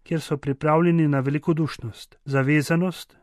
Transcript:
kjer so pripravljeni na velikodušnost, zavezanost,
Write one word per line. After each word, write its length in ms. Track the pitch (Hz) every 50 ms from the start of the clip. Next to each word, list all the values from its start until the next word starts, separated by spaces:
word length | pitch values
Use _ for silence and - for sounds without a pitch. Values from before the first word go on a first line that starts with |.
| _
kjer 180 | - 165 160
so 160 | - - 156 143
pripravljeni 720 | - 143 139 - - 151 151 160 175 175 170 170 160 147
na 120 | 143 139
velikodušnost, 1000 | 131 135 143 151 - - 170 151 160 139 - - - 113 - - - - _ _ _
zavezanost, 880 | 139 135 139 131 135 151 151 139 - 165 170 180 185 165 - - - _ _